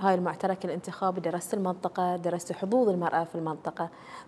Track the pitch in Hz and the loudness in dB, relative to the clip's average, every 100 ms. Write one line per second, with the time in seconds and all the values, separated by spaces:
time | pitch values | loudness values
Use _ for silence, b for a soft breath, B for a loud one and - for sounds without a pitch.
0 | 196 185 180 156 190 185 185 160 180 170 | 4 4 2 0 -2 0 -2 -4 -6 -2
1 | 190 185 165 170 - 214 185 180 185 180 | 0 0 0 -2 -2 0 0 0 -2 0
2 | 180 180 175 175 - 175 190 247 233 180 | 0 0 0 -2 -2 -4 2 4 6 4
3 | 170 160 165 170 160 151 - 151 170 - | 2 2 0 -2 -4 -4 -6 -4 -6 -8
4 | B B | B B